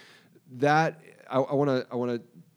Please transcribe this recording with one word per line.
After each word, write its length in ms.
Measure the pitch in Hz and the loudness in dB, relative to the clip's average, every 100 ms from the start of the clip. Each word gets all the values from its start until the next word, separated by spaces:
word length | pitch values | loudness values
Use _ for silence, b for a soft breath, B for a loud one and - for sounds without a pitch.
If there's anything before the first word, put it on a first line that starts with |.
| B B B _ - 127 | B B B _ -20 -2
that, 420 | 143 156 160 - - - - | 2 2 2 -4 -16 -20 -4
I, 80 | 131 | -2
I 160 | 135 | 0
wanna, 320 | 139 143 127 - | 0 0 0 -2
I 60 | 120 | -4
wanna 240 | 123 120 - - - | -4 -4 -8 -20 -20